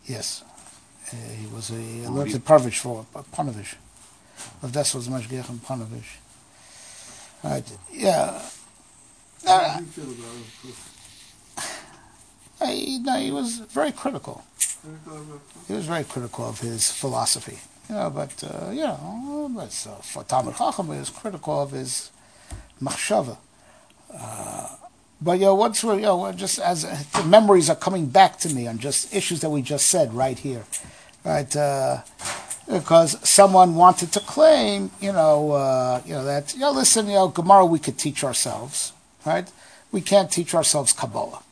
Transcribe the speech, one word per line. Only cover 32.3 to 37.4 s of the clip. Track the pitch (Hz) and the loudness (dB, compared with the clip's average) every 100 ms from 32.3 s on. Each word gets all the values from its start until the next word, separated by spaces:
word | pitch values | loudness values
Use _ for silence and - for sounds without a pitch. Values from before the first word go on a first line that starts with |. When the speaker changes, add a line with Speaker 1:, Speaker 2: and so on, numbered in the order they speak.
| - - - - | -10 -12 -14 -4
Speaker 1:
because | 196 - 165 160 - - | -4 6 6 6 0 4
someone | - 196 190 180 | 8 10 10 8
wanted | 165 180 - 170 | 10 8 8 -2
to | 202 | -4
claim, | - - 311 285 220 202 190 - | -4 6 8 8 4 -2 -6 -6
you | 196 | -2
know, | 185 156 147 151 | 2 4 4 4
uh, | 143 135 131 127 123 | 0 2 0 0 -2
you | 160 | -4
know, | 151 | -6
that, | 135 143 143 | -2 -4 -4
you | 254 | -2
know, | 285 | 0
listen, | 269 254 226 208 | 2 4 2 4
you | |
know, | 202 185 | 2 2
Gemara | - | 2